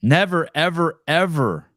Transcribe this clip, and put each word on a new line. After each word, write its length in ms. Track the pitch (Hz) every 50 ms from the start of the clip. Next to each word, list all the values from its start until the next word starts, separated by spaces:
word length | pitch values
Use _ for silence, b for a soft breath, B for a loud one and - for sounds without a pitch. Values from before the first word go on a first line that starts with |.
Never, 480 | - 107 135 165 196 196 175 175 156 - _
ever, 460 | 147 156 175 175 165 170 165 - _ _
ever. 600 | - 151 165 185 190 165 156 135 113 90 78 67 _ _